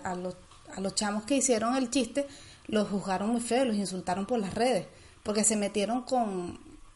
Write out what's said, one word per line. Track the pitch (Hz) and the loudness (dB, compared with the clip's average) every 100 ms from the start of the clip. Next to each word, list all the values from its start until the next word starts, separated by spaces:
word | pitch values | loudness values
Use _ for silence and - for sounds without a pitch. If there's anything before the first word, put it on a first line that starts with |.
a | 190 180 | -4 -6
los, | 180 180 - - - - | -6 -8 -16 -20 -14 -6
a | |
los | 196 185 | -4 -2
chamos | 208 208 | -2 -2
que | - 277 | 0 2
hicieron | 254 220 226 262 | 4 4 2 2
el | 240 | 2
chiste | 277 226 285 277 - - - - | 0 0 -2 -4 -8 -20 -18 -2
los | 214 180 | 0 2
juzgaron | 196 190 190 208 | 0 0 0 0
muy | 233 | 0
feo, | 233 240 262 | 2 2 2
los | 208 | 2
insultaron | 185 185 175 180 202 | 0 -2 -2 -2 0
por | 247 | 0
las | 190 | 0
redes, | 143 247 196 - - - - | 0 2 2 -2 -12 -20 -8
porque | - 208 | -2 2
se | 208 214 | 2 2
metieron | 202 208 202 247 | 0 0 0 -2
con, | - 254 220 185 175 - - - - | 0 0 0 -2 -6 -10 -16 -20 -20